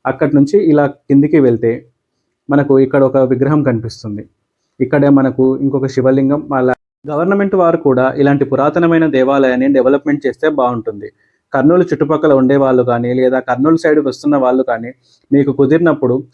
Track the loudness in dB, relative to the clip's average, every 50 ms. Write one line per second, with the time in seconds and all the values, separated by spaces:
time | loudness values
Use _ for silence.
0 | -8 -8 -4 -2 -2 0 2 2 2 2 2 2 2 2 2 2 2 0 -4 -8
1 | _ 0 2 2 2 2 2 2 2 2 2 0 -2 -2 -4 -4 -8 _ _ _
2 | _ _ _ _ _ _ _ _ _ -2 0 0 2 2 2 2 2 2 2 2
3 | 2 2 2 0 0 0 0 0 0 0 0 0 0 -2 -2 -4 -6 -8 -12 -14
4 | -12 -12 -12 -12 -14 -16 _ _ _ _ _ _ _ _ _ -8 -4 -2 0 2
5 | 2 4 4 4 2 0 0 0 0 0 0 -2 -2 -4 -4 -4 -4 -4 -4 -2
6 | 0 0 0 0 0 0 -2 -4 -4 -4 -4 -2 -2 -2 -2 -4 _ _ _ _
7 | -12 -8 -6 -4 -2 -2 0 0 0 0 0 0 0 0 0 0 0 0 0 2
8 | 0 0 0 0 0 2 2 0 0 -2 -2 0 0 0 0 0 0 2 2 2
9 | 0 0 0 0 0 2 2 2 2 2 0 0 0 0 2 2 2 2 2 0
10 | 0 -2 -4 -4 -4 -6 -4 -4 -2 -2 0 0 -2 -2 -2 -4 -6 -8 -10 -10
11 | -14 -18 -18 _ _ _ _ _ _ _ -2 0 2 2 2 2 2 0 -2 -2
12 | -2 -2 -2 0 2 2 2 2 2 2 2 2 2 2 2 0 0 0 -2 -2
13 | -2 -4 -2 0 0 0 0 -2 -2 -4 -4 -2 0 0 0 0 0 0 0 0
14 | 0 -2 -4 -4 -2 -2 0 0 0 0 0 0 -2 -2 -4 -6 -8 -12 -16 _
15 | _ _ _ _ _ _ 0 0 0 0 0 0 0 2 2 2 2 2 0 0
16 | -2 -2 -2 -2 -6 -10